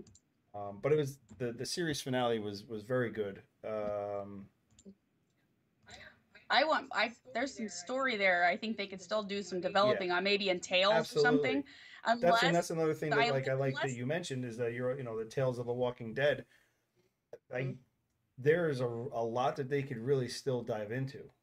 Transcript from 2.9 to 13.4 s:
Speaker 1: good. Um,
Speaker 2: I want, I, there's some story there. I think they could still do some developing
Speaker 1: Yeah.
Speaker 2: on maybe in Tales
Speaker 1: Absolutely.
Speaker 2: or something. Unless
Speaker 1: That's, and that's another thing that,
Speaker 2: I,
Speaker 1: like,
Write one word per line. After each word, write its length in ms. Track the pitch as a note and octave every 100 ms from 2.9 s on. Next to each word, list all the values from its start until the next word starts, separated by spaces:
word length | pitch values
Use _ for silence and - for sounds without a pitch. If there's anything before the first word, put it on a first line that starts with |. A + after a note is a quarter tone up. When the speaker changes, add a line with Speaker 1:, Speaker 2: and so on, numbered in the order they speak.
| B2+ A#2
Speaker 1:
good. 320 | G#2+ G2+ F#2 - _
Um, 840 | A2 G#2+ G#2 G#2 G2+ G2+ G2+ G2 G2+ _ _ - G3 - _ _ _ _ _ _ _ _ - - - - _ - -
Speaker 2:
I 140 | A3+
want, 240 | D#4 C4 -
I, 200 | - A#3 - -
there's 240 | A3+ C4+ -
some 120 | G#3+
story 480 | - - C4 C4 G#3+
there. 280 | F#3+ F3+
I 120 | F3 A3
think 200 | A3 G#3
they 100 | G3
could 140 | F#3+
still 200 | - G#3+
do 200 | G3+ G3+
some 180 | G3+ F3+
developing 480 | F3 F#3 G#3 G3+ F3+
Speaker 1:
Yeah. 60 | F3
Speaker 2:
on 60 |
maybe 260 | G3 G3+ G3
in 100 | F3+
Tales 320 | - F#3 G3
Speaker 1:
Absolutely. 340 | A3 - D#3 D3
Speaker 2:
or 40 |
something. 320 | C4 C4 C#4 - - - - -
Unless 140 | A#3+ E3+
Speaker 1:
That's, 100 | G3
and 120 | -
that's 160 | E3+ F3
another 240 | E3 D#3+
thing 160 | D#3 D#3
that, 80 | C#3+
Speaker 2:
I, 120 | C#3+
Speaker 1:
like, 180 | C3+